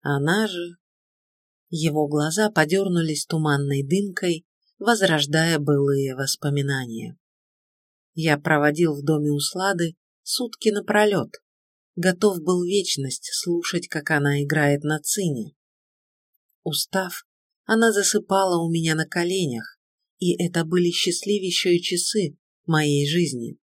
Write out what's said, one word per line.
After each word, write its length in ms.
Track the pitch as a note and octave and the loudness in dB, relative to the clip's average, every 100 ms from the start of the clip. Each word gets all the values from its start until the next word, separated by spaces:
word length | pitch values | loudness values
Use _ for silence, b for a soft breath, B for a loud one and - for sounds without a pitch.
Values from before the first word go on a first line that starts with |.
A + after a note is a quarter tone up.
Она 460 | C#3+ C#3+ D3 G3 G#3+ | -2 0 2 0 0
же... 300 | F3+ F3 F3 _ _ _ _ _ _ _ _ _ | -4 -10 -14 _ _ _ _ _ _ _ _ _
Его 380 | E3 D#3 D3+ D3 | -4 -2 0 0
глаза 440 | D3+ D3+ E3 G#3+ | 0 0 0 0
подернулись 720 | F#3 D3+ F#3+ G3 F3 D#3+ D3 - | 2 2 2 2 0 0 -4 -4
туманной 580 | E3+ D3+ C#3+ C#3+ C#3 | -2 2 2 0 -2
дымкой, 600 | C#3 F#3 G3+ F3 F3+ D#3+ _ _ _ _ | 0 0 -2 -2 -2 -2 _ _ _ _
возрождая 800 | G3 A3+ F#3+ D#3 C#3+ D#3+ E3 D#3+ | 0 2 4 2 2 2 2 2
былые 580 | D3 C#3+ C#3 C#3 C#3 C3 | 2 2 2 0 -2 -4
воспоминания. 1000 | C3+ - D3 C#3+ C#3 C3+ B2 A2+ A2 C3 _ _ _ _ _ _ _ _ _ | -6 -2 -2 0 0 -2 -4 -8 -10 -14 _ _ _ _ _ _ _ _ _
Я 240 | E3 D#3+ D3 | -2 2 2
проводил 560 | D3 D3+ D3 D3+ E3 | 2 2 2 2 0
в 100 | C#3+ | 2
доме 280 | C#3+ D#3 D3 | 0 0 2
Услады 640 | D3 C#3+ F#3 F#3+ F#3 E3 - _ _ | 0 -2 -2 -2 0 -4 -6 _ _
сутки 480 | - - B3 - A3 | -8 -6 -6 -2 -2
напролет, 600 | G#3 - G#3 G#3+ F#3+ - - _ _ _ _ _ - | -2 0 2 4 2 -2 -10 _ _ _ _ _ -2
готов 480 | F3+ F3+ G#3 F3+ | 0 2 2 2
был 200 | D#3 F3+ | 0 0
вечность 680 | F3 G3+ F3+ - C3+ - - | 2 0 0 -4 -4 -8 -8
слушать, 540 | - F3 E3+ - F3 - | -6 -2 -2 -2 -4 -4
как 240 | D#3+ C#3+ | -6 0
она 320 | D3+ C#3+ C#3+ | 2 2 0
играет 400 | C#3+ D#3 C#3+ C#3+ | 0 2 2 2
на 160 | D3 D3+ | -2 -4
цине. 560 | - - F3+ B2+ G#2+ _ _ _ _ _ _ _ _ _ _ _ | -4 -4 -2 -4 -8 _ _ _ _ _ _ _ _ _ _ _
Устав, 640 | - D3 - - - - _ _ _ _ - | -8 -6 -4 -4 -4 -10 _ _ _ _ -2
она 260 | A3+ A3+ | 2 4
засыпала 720 | G3+ F#3+ G#3 - F#3+ F#3+ F3 | 4 0 0 0 2 2 2
у 80 | E3 | 0
меня 220 | E3 E3 | 0 0
на 140 | D#3 D#3 | 0 -2
коленях, 720 | F3 F3 F#3+ D#3+ A#2 G#2 _ _ _ _ _ | -2 -2 -2 -2 -4 -10 _ _ _ _ _
и 160 | F3+ - | -2 0
это 200 | F3 E3+ | 0 -2
были 280 | D#3+ F3+ F3 | 0 2 2
счастливейшие 880 | E3+ F3+ F3 - G#3 F#3 F3 F#3 F3 | 0 -2 -2 -2 -2 0 -2 2 2
часы 560 | F3 F3 - G#3+ D#3+ - _ _ - | 0 -2 -2 -2 -2 -6 _ _ 0
моей 400 | D#3 D3+ C#3+ C#3+ | 2 4 2 2
жизни. 500 | E3+ E3+ B2+ A2+ - | 0 0 -4 -10 -12